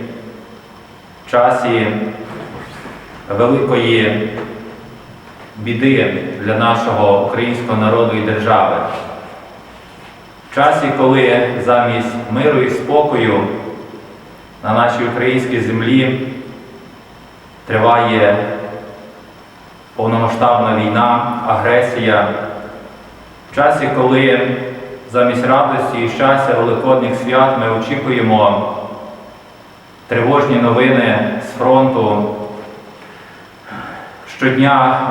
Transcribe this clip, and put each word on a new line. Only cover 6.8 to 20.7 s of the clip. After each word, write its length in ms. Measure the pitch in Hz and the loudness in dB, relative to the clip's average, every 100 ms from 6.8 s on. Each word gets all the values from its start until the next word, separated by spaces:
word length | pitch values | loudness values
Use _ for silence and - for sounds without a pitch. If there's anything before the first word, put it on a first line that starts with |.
| 117 95 101 101 101 | 0 2 4 4 2
українського 540 | 117 120 120 - 110 | -2 -2 -2 -2 0
народу 360 | 107 113 117 110 | 2 2 2 0
і 40 | |
держави. 560 | 107 107 110 110 110 - - - - - - - - - - - - - - - - - - | -2 0 2 2 2 0 -4 -8 -10 -14 -16 -20 -20 -20 -20 -20 -20 -20 -20 -20 -20 -20 -8
В 40 | |
часі, 320 | 139 147 151 - 135 | 0 2 2 0 2
коли 500 | 131 131 123 120 120 - | 4 4 4 2 0 0
замість 500 | 120 120 120 120 117 - - | 2 2 2 0 -4 -6 -4
миру 300 | 120 151 131 | 0 2 2
і 100 | 120 | 2
спокою 680 | - 127 147 147 120 113 98 104 107 107 - - - - - - - - - | -2 0 2 2 2 0 0 -2 -6 -10 -12 -16 -18 -20 -20 -20 -20 -20 -10
на 100 | 135 | -2
нашій 300 | - 120 120 120 | 0 2 0 -2
українській 460 | 120 127 127 123 120 | 0 0 0 0 -2
землі 680 | 107 113 117 131 127 - - - - - - - - - - - - - - - - | -2 -2 2 2 2 -2 -6 -10 -14 -16 -18 -20 -20 -20 -20 -20 -20 -20 -20 -16 -4
триває 680 | 110 117 117 107 107 101 104 104 101 - - - - - - - - - - - - - - | 2 4 4 2 2 4 2 -2 -6 -10 -12 -14 -18 -20 -20 -20 -20 -20 -20 -20 -20 -14 -6
повномасштабна 800 | 113 113 117 117 123 117 110 | -2 0 0 0 2 2 0